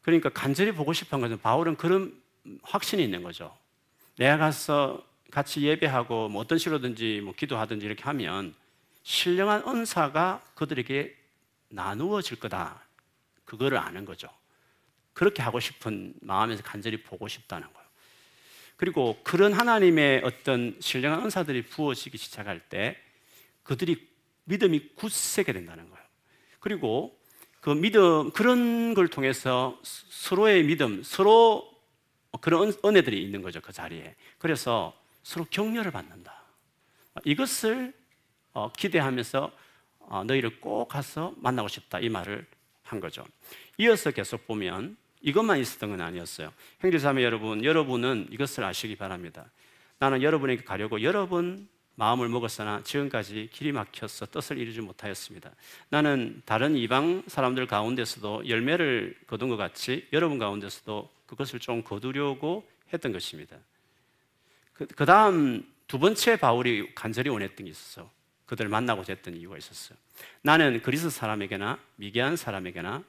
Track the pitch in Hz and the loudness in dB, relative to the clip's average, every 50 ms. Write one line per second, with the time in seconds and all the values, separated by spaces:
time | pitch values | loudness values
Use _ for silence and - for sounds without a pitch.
0 | _ - 170 165 156 139 - - - 139 139 139 196 220 208 156 147 143 165 - | _ 4 4 4 4 2 -2 0 -2 0 2 2 2 2 2 0 -2 -2 -2 -2
1 | - - - 135 123 117 113 110 - 107 120 147 170 165 156 - - 170 185 190 | -4 -4 -2 -2 0 -2 -4 -2 2 2 4 4 4 2 0 0 2 2 2 2
2 | 190 - - - _ _ _ _ _ - 98 - _ - - 202 - - - 196 | 2 -2 -10 -16 _ _ _ _ _ -20 -20 -18 _ -4 -4 -2 -2 0 0 0
3 | 151 107 92 87 87 87 82 - 87 - - _ _ _ _ _ _ _ _ _ | 0 0 -2 -6 -8 -12 -12 -12 -14 -16 -16 _ _ _ _ _ _ _ _ _
4 | _ _ _ - 120 135 147 156 156 156 147 - - - 147 147 143 135 131 - | _ _ _ 2 4 4 4 6 4 2 0 -2 -2 0 2 2 2 0 -2 -8
5 | - _ _ _ _ _ - 143 143 - - 151 143 147 156 156 160 147 131 127 | -12 _ _ _ _ _ -4 -4 -4 -2 -2 0 2 2 2 2 2 2 2 0
6 | 113 120 120 113 110 107 104 101 - - 165 160 - 170 156 143 127 127 113 107 | 0 0 -2 -2 -2 -2 -4 -6 -2 0 0 0 2 0 -2 -2 -2 -4 -4 -2
7 | 113 110 107 104 104 98 90 - 156 139 139 110 110 104 117 104 101 104 107 - | -2 -2 -2 -4 -6 -8 -6 -8 -6 -4 -2 -4 -2 -4 -4 -6 -6 -8 -8 -6
8 | - 139 147 135 107 82 90 98 202 170 - _ _ _ _ _ _ _ _ _ | -6 -6 -4 -4 -4 -4 -4 -6 -6 -8 -12 _ _ _ _ _ _ _ _ _
9 | _ - - - - 180 175 185 196 208 208 208 202 226 269 233 233 220 - 180 | _ -4 -2 0 2 2 2 4 4 4 2 2 0 -2 -4 -2 -4 -2 0 0
10 | 156 139 139 156 170 185 190 - - _ _ - 156 135 135 127 117 - 135 139 | 0 2 2 2 2 2 0 -4 -10 _ _ -6 -6 -4 -2 -4 -4 -2 -2 -4
11 | 147 - - _ _ _ _ _ _ _ _ _ _ _ 107 98 90 98 101 110 | -4 -6 -12 _ _ _ _ _ _ _ _ _ _ _ -10 -6 -6 -6 -4 -2
12 | 151 190 208 202 180 - 120 - - 110 98 95 90 78 - - - _ _ _ | -2 -2 -2 -2 -2 -6 -10 -8 -8 -6 -6 -6 -6 -6 -10 -16 -20 _ _ _
13 | _ _ _ _ _ _ _ _ _ - - 107 127 139 135 110 - - 87 95 | _ _ _ _ _ _ _ _ _ -20 -6 -2 0 0 0 0 -2 -4 -8 -10
14 | 101 92 87 - - - - _ _ _ _ _ _ _ _ _ _ _ _ _ | -12 -12 -14 -14 -16 -18 -18 _ _ _ _ _ _ _ _ _ _ _ _ _
15 | _ _ _ - 175 202 202 - 120 120 110 123 117 - - - - 113 110 98 | _ _ _ 2 2 2 2 2 -4 -4 -4 -4 -6 -6 -10 -8 -8 -6 -6 -6
16 | 95 - - - - - 95 98 110 117 113 98 92 - - 107 101 113 110 110 | -8 -12 -16 -16 -8 -2 2 2 2 2 0 -6 -8 -12 -12 -8 -6 -6 -6 -6
17 | - - 98 90 - 107 - - 117 _ 95 82 - - _ - - _ _ _ | -10 -14 -14 -12 -10 -10 -10 -12 -12 _ -12 -12 -12 -16 _ -20 -20 _ _ _
18 | _ _ _ _ _ _ _ _ _ - - - - - _ _ 190 185 165 160 | _ _ _ _ _ _ _ _ _ -20 -20 -20 -20 -20 _ _ -4 -2 0 2
19 | 131 117 107 - - - - 170 196 208 202 185 240 240 233 214 190 180 165 156 | 0 0 0 -4 -6 -2 4 6 6 6 6 4 4 4 6 6 8 6 8 8
20 | 147 143 135 127 - 127 117 - - 139 131 123 120 117 98 - - - - 131 | 6 6 4 4 2 -2 -6 -4 -2 0 0 0 0 -2 -6 -6 -6 -4 -4 0
21 | 127 147 156 170 233 220 - 190 170 147 135 123 113 - - - 151 143 127 - | 0 0 0 0 -2 -2 -2 -2 -2 -2 -2 -4 -4 -6 -6 -4 -2 -2 -2 -4
22 | - - - 107 - - - - 104 104 92 82 - _ - 95 104 123 - - | -8 -12 -12 -14 -14 -14 -14 -12 -10 -8 -10 -10 -10 _ -4 -4 -4 -4 -4 -8
23 | - _ _ _ _ _ _ - _ _ _ _ _ - - - 190 165 165 - | -18 _ _ _ _ _ _ -20 _ _ _ _ _ -6 -4 -2 0 -2 -2 -2
24 | - _ _ _ _ _ _ _ _ 156 190 190 180 185 160 147 - - _ - | -4 _ _ _ _ _ _ _ _ -6 0 4 4 4 4 4 0 -4 _ -10
25 | - 220 - - - - - - 190 - 123 - 87 85 82 - - - - - | -8 -4 -4 -2 -2 0 0 0 0 0 -2 -6 -8 -12 -18 -20 -20 -20 -20 -20
26 | - _ _ _ _ _ _ _ _ _ _ _ - 202 208 175 147 113 110 - | -20 _ _ _ _ _ _ _ _ _ _ _ -6 -6 -4 -2 -2 0 0 -2
27 | - 240 - _ _ _ - - - _ _ _ - 151 147 151 175 220 208 220 | -2 -6 -12 _ _ _ -20 -20 -20 _ _ _ 0 0 2 2 2 4 6 8
28 | 190 175 165 156 147 170 - - 214 247 247 247 240 233 233 233 233 233 226 208 | 8 8 8 6 2 0 0 2 4 6 6 6 4 2 2 0 0 2 4 4
29 | 180 160 - 147 135 135 131 - - 131 127 123 131 131 - - - - - - | 4 4 2 0 0 0 0 0 0 0 2 2 0 -2 -4 -10 -16 -16 -16 -16
30 | - - - - - - 185 180 214 220 208 180 160 147 165 151 143 117 101 95 | -16 -18 -14 -10 -4 0 2 4 6 8 8 8 6 6 4 2 2 0 0 -4
31 | 135 - - - 196 208 220 226 233 226 214 - - - _ _ _ _ _ _ | -8 -8 0 4 8 10 10 10 10 8 6 2 -2 -12 _ _ _ _ _ _
32 | _ _ _ _ _ _ - - - 160 165 165 202 214 202 - - 202 214 190 | _ _ _ _ _ _ -16 -2 2 4 6 6 4 2 2 2 2 8 8 8
33 | 151 127 107 95 85 101 101 98 92 92 85 80 - - - - 87 80 85 80 | 8 6 0 -2 -2 -4 -6 -8 -8 -8 -10 -12 -14 -14 -14 -12 -12 -10 -12 -12
34 | 71 - - _ _ - _ _ - 165 156 127 - 127 120 110 90 80 - _ | -14 -16 -20 _ _ -20 _ _ -2 -2 -2 0 0 0 0 0 -2 -4 -8 _
35 | _ _ _ _ _ - - 175 165 - - 185 208 220 226 233 214 185 131 95 | _ _ _ _ _ -12 -8 -8 -8 -4 -2 -2 -2 -2 -2 -4 -4 -4 -6 -8
36 | - 98 104 98 87 - - - _ _ _ _ _ _ _ _ _ _ _ _ | -12 -12 -18 -20 -20 -20 -20 -20 _ _ _ _ _ _ _ _ _ _ _ _
37 | _ _ _ 165 - 151 147 - 269 - - - - 220 226 262 254 247 269 _ | _ _ _ -6 -2 -2 0 0 0 -4 -4 -2 -2 -2 -2 -2 -4 -8 -10 _
38 | _ _ _ _ _ _ _ _ _ _ _ 117 104 113 - - - 196 160 170 | _ _ _ _ _ _ _ _ _ _ _ -8 -8 -8 -6 -4 -4 0 2 2
39 | 143 135 127 123 113 - - 135 147 - - - - _ _ _ _ _ _ _ | 2 2 -2 -2 -4 -2 -4 -4 -4 -4 -10 -16 -20 _ _ _ _ _ _ _
40 | - - - 95 95 110 135 135 120 113 113 - - - 107 110 120 - - 143 | -16 -10 -8 -6 -2 0 0 0 0 -2 -6 -8 -8 -4 -4 -4 -4 -4 -6 -8
41 | 135 - - 156 165 185 - - - 127 127 123 107 101 - - - _ - 90 | -8 -8 -8 -8 -8 -8 -10 -4 -2 -2 -2 -2 -4 -6 -8 -12 -12 _ -8 -4
42 | - 117 113 92 87 98 104 120 - _ _ _ _ _ _ _ _ - 113 104 | -4 -4 -4 -4 -6 -8 -10 -10 -12 _ _ _ _ _ _ _ _ -12 -10 -8
43 | 87 82 - - - - _ _ _ - - - - - _ - 214 233 220 - | -8 -10 -12 -12 -18 -18 _ _ _ -20 -20 -20 -20 -16 _ 2 4 4 4 4
44 | - 156 - - 98 - - 110 _ - 113 107 98 90 90 95 113 170 220 _ | 2 -2 -2 -2 -6 -6 -8 -10 _ -6 -6 -4 -4 -4 -4 -6 -8 -10 -12 _
45 | _ _ _ _ - - - 202 226 214 190 139 123 - - - - 104 101 92 | _ _ _ _ -4 0 2 2 4 4 2 2 0 -2 -6 -8 -8 -6 -6 -6
46 | 85 82 90 87 87 - - - 78 78 - _ - - _ _ - 185 175 160 | -6 -8 -8 -10 -10 -12 -12 -12 -12 -14 -14 _ -20 -20 _ _ 2 2 2 4
47 | 139 143 135 135 123 120 113 110 107 110 110 107 117 147 160 160 151 135 127 120 | 2 2 4 4 2 2 2 0 -4 -4 -4 0 2 2 4 4 2 2 0 0
48 | 120 131 131 110 95 - 117 110 139 131 - - 110 95 90 - - 110 104 - | 0 0 0 -2 -4 -8 -6 -6 -6 -6 -4 -6 -6 -4 -4 -6 -8 -8 -8 -8
49 | 101 95 92 87 90 82 - 82 - - _ _ _ _ _ _ _ _ _ _ | -8 -10 -10 -10 -12 -14 -16 -18 -20 -20 _ _ _ _ _ _ _ _ _ _
50 | 139 135 127 127 131 151 160 151 135 131 127 - - - 95 95 104 107 113 107 | 2 2 2 4 4 2 2 2 2 0 -2 -2 -4 -6 -6 -6 -4 -4 -4 0
51 | 110 151 190 208 190 180 185 175 175 175 185 196 202 _ _ _ _ _ _ - | 0 0 0 0 -2 -2 -2 -2 -2 -4 -6 -10 -16 _ _ _ _ _ _ 0
52 | 110 107 120 127 123 117 120 123 117 110 - - 107 104 104 104 - - - 143 | 2 2 2 2 0 -2 -2 -2 -4 -4 -6 -6 -6 -6 -6 -6 -6 -4 -4 -4
53 | 143 139 123 113 101 95 104 110 107 110 - - 143 151 143 123 104 - - - | -4 -2 -4 -6 -6 -6 -8 -10 -10 -10 -12 -6 -6 -4 -4 -4 -6 -8 -10 -12
54 | - - - - 107 - - - 143 - 147 131 120 113 110 113 113 95 92 - | -12 -12 -10 -12 -14 -10 -8 -10 -8 -6 -8 -8 -8 -8 -8 -10 -12 -12 -14 -12
55 | - 104 95 - - - 95 90 - - - _ - - - - - _ - 151 | -10 -10 -10 -10 -12 -16 -18 -18 -20 -20 -20 _ -20 -20 -20 -20 -8 _ 2 2
56 | 151 147 143 131 117 - - - - - 110 110 127 147 156 131 117 110 123 135 | 4 4 2 2 0 -4 -6 -12 -4 -2 0 2 2 2 2 2 2 2 2 2
57 | 147 165 180 190 - - - 151 131 127 127 131 127 120 104 104 107 117 127 123 | 2 2 -2 -2 -6 -6 -2 0 0 0 0 0 -2 0 0 0 0 0 -2 -2
58 | 113 104 - - 101 104 104 113 113 - 117 113 120 135 160 175 170 143 127 113 | -4 -6 -6 -8 -8 -6 -6 -6 -4 -2 -2 0 2 2 2 2 2 2 2 0
59 | 101 92 - - _ - 117 101 120 131 120 104 98 87 - - - - 127 170 | -2 -4 -8 -14 _ -10 -6 -4 -2 -2 -2 -2 -4 -6 -6 -8 -6 -4 -4 -6
60 | - _ 139 151 170 165 143 127 110 101 101 104 98 98 - - _ - 107 104 | -6 _ 0 0 2 2 0 -2 -2 -4 -4 -6 -8 -10 -14 -14 _ -8 -8 -8
61 | - - _ _ _ _ - - 139 127 - 120 - - 120 117 110 - 104 104 | -8 -12 _ _ _ _ -10 -8 -8 -8 -8 -10 -6 -4 -6 -6 -4 -6 -10 -8
62 | 110 131 131 139 143 143 135 143 151 156 175 214 - _ _ _ _ _ - 165 | -8 -6 -4 -2 -2 -2 -4 -4 -4 -4 -4 -6 -8 _ _ _ _ _ -8 -6
63 | - 120 101 90 - - - 76 71 _ 82 - _ _ _ _ _ _ _ _ | -4 -4 -6 -6 -8 -10 -12 -14 -18 _ -20 -20 _ _ _ _ _ _ _ _
64 | _ _ _ _ _ _ _ _ _ _ _ _ _ _ _ - 143 - - - | _ _ _ _ _ _ _ _ _ _ _ _ _ _ _ -12 -12 -12 -2 0
65 | 147 147 180 208 220 208 185 165 147 131 120 101 - - _ _ _ - - 127 | 6 8 8 10 10 8 6 4 4 2 2 -2 -6 -10 _ _ _ -8 -2 4
66 | 151 202 220 - - 240 226 - - 127 117 120 123 123 117 101 104 - - - | 4 4 4 4 4 4 4 6 6 4 4 4 2 0 0 0 -4 -6 -12 -8
67 | - - 107 120 127 143 131 104 101 95 - - 101 87 78 - - - - 95 | -8 -6 -4 -2 -2 -2 -2 -2 -4 -6 -8 -14 -16 -16 -16 -18 -20 -18 -18 -18
68 | 85 - _ _ _ _ _ _ _ - 123 107 113 101 107 110 123 123 113 95 | -20 -20 _ _ _ _ _ _ _ -10 -6 -4 -2 0 0 0 0 0 -2 -2
69 | 90 - 95 - - 90 85 85 85 92 98 76 - - - - - - - _ | -4 -10 -10 -10 -10 -14 -14 -14 -14 -16 -16 -18 -18 -18 -18 -18 -18 -18 -20 _
70 | _ _ _ - - - - _ _ 143 151 165 156 139 120 113 - 131 127 156 | _ _ _ -20 -20 -20 -20 _ _ 4 6 6 6 4 2 0 -2 -2 -2 -2
71 | 170 160 - - 117 107 107 104 101 98 107 95 98 110 131 - - _ _ - | -2 -4 -6 -4 -4 -4 -4 -4 -6 -8 -6 -6 -4 -4 -6 -6 -10 _ _ -16
72 | 101 101 101 117 123 139 170 160 - 120 101 95 92 90 87 87 85 92 113 151 | -16 -6 -2 0 0 0 0 -2 -4 -6 -6 -6 -6 -8 -8 -8 -8 -6 -6 -8
73 | 190 | -10